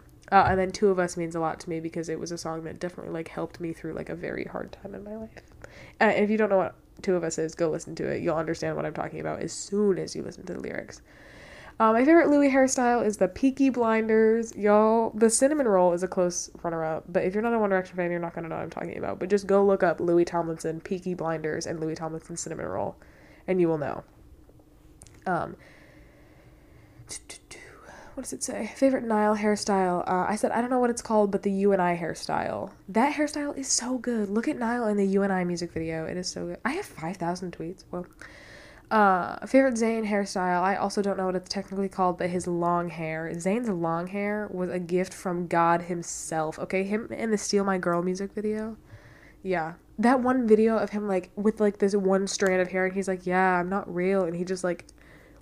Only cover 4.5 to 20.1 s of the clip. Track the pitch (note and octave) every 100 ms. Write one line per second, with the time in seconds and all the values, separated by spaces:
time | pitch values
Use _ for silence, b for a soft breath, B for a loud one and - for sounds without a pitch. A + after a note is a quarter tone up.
4.5 | - - - G3 G3 G#3 A3 A3 - -
5.5 | - B B B - G#3+ F#3 G#3 A3 G#3
6.5 | G3 D3+ - _ - - F3+ E3 D#3+ D#3+
7.5 | - E3 D#3 D#3+ D#3+ C3+ C#3+ E3+ D#3+ D#3+
8.5 | E3 D#3+ D#3 D#3 D#3+ D#3 D#3 D#3 D#3 D#3+
9.5 | - - G3+ G#3 E3+ D#3+ - - - -
10.5 | - - - - - B B B B B
11.5 | B B - A3 A3+ C4 E4+ D4 D4 C#4+
12.5 | C4+ C4 C4 A#3+ A#3+ G#3+ G3+ F#3 - C4+
13.5 | C4 C4+ B3 A3+ A3 A3 A3 A3 A3+ A3+
14.5 | - G#3 G#3 A3 A3+ A3+ G#3+ A3+ - C4+
15.5 | D4+ B3 F#3+ F3+ F3 F#3 F#3+ F3+ F3 -
16.5 | - E3+ E3 D#3+ D#3+ - F3 F3+ G3+ A#3
17.5 | A#3 G#3 F#3+ F#3 F3+ F3 F3 E3+ E3+ E3
18.5 | D#3+ E3+ - E3+ - - - F#3 G3+ G3
19.5 | G3 G3+ F#3+ F3+ - F3